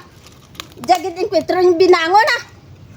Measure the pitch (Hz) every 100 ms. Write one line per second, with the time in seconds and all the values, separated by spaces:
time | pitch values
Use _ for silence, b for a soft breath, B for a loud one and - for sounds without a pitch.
0 | - _ - - - - - - - 349
1 | 359 339 415 330 320 359 359 330 370 359
2 | 330 403 571 494 - - - - -